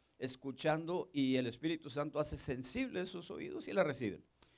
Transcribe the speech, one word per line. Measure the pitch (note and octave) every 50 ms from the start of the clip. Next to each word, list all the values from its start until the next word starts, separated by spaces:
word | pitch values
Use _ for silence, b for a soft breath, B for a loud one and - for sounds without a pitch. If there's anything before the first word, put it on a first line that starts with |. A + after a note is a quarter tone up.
| b b b b
escuchando | - C3 B2+ - - C#3 B2 - - D#3 D#3 D#3+ E3 D#3+ F3 F3+ - - -
y | C#3+ C3+ C3 C3
el | B2+ B2+
Espíritu | A#2 A2+ - D3+ D#3+ E3+ - - C#3+
Santo | A#2+ D3 D3 D3+ - C#3+
hace | D3+ D3+ -
sensibles | - - - C3+ B2 C3 - - A#3+ C4 B3 - F3+ F3+ -
sus | - E3+ - -
oídos | - - - - - D#4+ - -
y | G3
la | G3 F3
reciben. | D#3 C3+ B2 B2+ G#2 F2 - - _ B B B B B